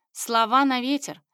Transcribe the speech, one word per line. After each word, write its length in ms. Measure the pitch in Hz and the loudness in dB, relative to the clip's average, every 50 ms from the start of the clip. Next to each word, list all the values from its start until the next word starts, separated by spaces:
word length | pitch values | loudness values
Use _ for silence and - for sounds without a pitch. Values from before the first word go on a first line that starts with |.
| _ _ _ | _ _ _
слова 520 | - - - 233 226 226 214 233 262 285 | -12 -6 -2 0 0 2 4 4 2 4
на 160 | 277 262 247 | 2 2 0
ветер. 420 | 240 262 285 277 - - - - _ _ | -2 -2 -2 -4 -4 -8 -14 -16 _ _